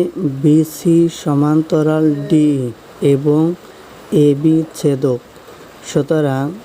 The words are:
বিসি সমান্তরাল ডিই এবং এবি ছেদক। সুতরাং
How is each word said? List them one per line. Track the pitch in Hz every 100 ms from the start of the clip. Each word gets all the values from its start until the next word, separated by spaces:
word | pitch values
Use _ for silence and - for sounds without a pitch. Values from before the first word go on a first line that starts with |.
| 180 - 170 135
বিসি | 147 151 156 - 175 165 170 -
সমান্তরাল | 165 143 147 156 156 156 151 156 156 143 147
ডিই | 156 151 143 123 110 - - 139
এবং | 139 147 151 160 175 - - - - - 180 147
এবি | 139 160 160 156 -
ছেদক। | 151 135 135 123 - - - - - - -
সুতরাং | 160 147 160 147 135 139 196